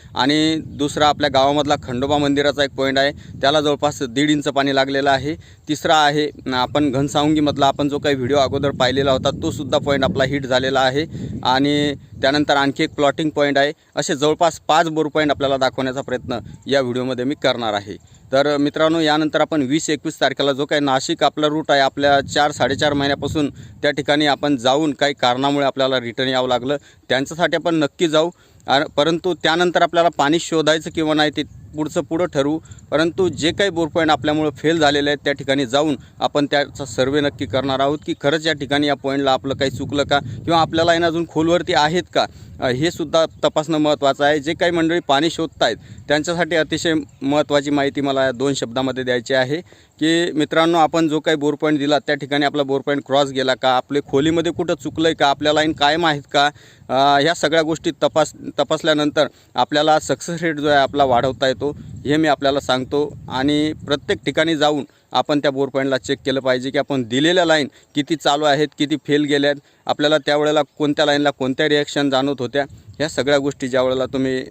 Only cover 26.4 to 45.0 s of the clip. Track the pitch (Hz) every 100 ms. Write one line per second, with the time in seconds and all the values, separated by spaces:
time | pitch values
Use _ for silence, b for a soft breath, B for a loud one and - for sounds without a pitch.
26.4 | 127 123 123 143 b b _ 127 135 160
27.4 | 165 170 175 165 143 - 175 151 170 -
28.4 | b b - 131 151 - 147 165 180 170
29.4 | 160 160 180 170 170 170 170 - 143 165
30.4 | - 160 151 160 165 165 156 156 151 147
31.4 | 135 - - 147 151 180 151 165 175 147
32.4 | 143 160 B B B 143 165 160 180 147
33.4 | 151 - 202 165 160 175 160 147 151 151
34.4 | 156 143 151 170 147 143 143 143 143 139
35.4 | 131 135 127 135 156 135 B B 120 147
36.4 | 143 147 143 - 139 - 127 147 143 -
37.4 | 135 127 135 131 139 151 - 160 143 156
38.4 | 160 156 135 143 147 139 135 139 139 131
39.4 | 139 131 135 127 131 143 139 143 139 -
40.4 | - 165 156 160 165 165 170 160 170 156
41.4 | 165 175 160 165 151 180 - 147 110 B
42.4 | B - 135 127 160 - 156 165 160 -
43.4 | 156 - 151 156 151 143 139 139 143 151
44.4 | 139 175 175 170 160 170